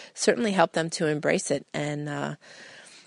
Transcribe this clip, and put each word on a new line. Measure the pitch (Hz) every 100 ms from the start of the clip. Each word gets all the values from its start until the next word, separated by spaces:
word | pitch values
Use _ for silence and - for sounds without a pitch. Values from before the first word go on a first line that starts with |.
| -
certainly | - 220 - 226
help | 190 165
them | 170 160
to | - 156
embrace | 151 147 180 -
it. | 143 -
And, | 151 147 147 147
uh, | 143 143 147 - - - - - -